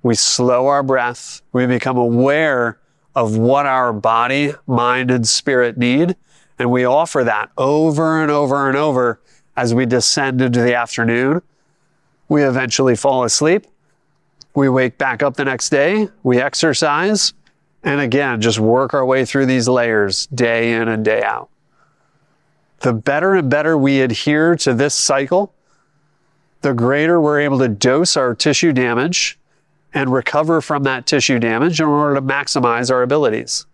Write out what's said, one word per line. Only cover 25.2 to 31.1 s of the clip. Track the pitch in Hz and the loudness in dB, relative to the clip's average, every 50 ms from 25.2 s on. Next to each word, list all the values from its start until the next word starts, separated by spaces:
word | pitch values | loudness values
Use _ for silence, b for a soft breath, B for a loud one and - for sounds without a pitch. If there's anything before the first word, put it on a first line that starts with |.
| 139 131 175 185 208 196 _ _ _ _ _ _ _ _ _ _ _ _ _ _ _ _ _ _ _ _ _ _ - | 0 0 0 0 0 -2 _ _ _ _ _ _ _ _ _ _ _ _ _ _ _ _ _ _ _ _ _ _ -4
the | 143 135 | -2 -2
greater | 117 117 123 135 143 151 160 175 170 | 0 0 0 0 0 2 2 2 2
we're | 156 151 147 147 | 2 2 2 0
able | 147 147 139 127 | 0 0 0 0
to | 131 123 | 0 0
dose | 107 101 - 127 127 147 175 175 - | 0 0 0 2 2 2 0 0 0
our | 156 135 123 120 | 0 0 -2 -2
tissue | - - 151 143 - - 170 143 | -2 -2 0 0 2 2 2 2
damage | 127 127 120 117 117 131 170 180 - - - - _ _ _ _ _ _ _ _ _ _ _ - | 2 0 0 0 -2 -2 -2 -2 -4 -6 -6 -8 _ _ _ _ _ _ _ _ _ _ _ -4
and | 151 139 131 127 | -4 -2 0 0
recover | 131 117 - - 147 156 156 170 160 | -2 -2 -2 -2 -2 0 0 0 -2
from | 143 - 156 143 139 | 0 -2 -4 -2 -2
that | 139 131 127 120 | -2 -2 -4 -4
tissue | - | -2